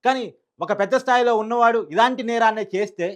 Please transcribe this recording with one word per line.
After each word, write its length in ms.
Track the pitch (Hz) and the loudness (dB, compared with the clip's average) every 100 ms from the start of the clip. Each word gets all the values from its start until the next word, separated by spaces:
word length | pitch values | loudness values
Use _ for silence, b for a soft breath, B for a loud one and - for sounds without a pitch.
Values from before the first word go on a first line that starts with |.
కానీ 200 | 240 262 208 - _ _ | 0 -2 -6 -14 _ _
ఒక 100 | 165 | -6
పెద్ద 220 | 202 196 262 | -2 0 0
స్థాయిలో 380 | 262 247 240 226 | 2 2 2 0
ఉన్నవాడు 440 | 214 240 233 233 - | 0 2 2 2 -2
ఇలాంటి 320 | 165 240 254 | 0 2 0
నేరాన్నే 420 | 233 233 226 220 196 | -4 0 0 0 -6
చేస్తే 420 | 185 202 - 175 | -4 -6 -4 -8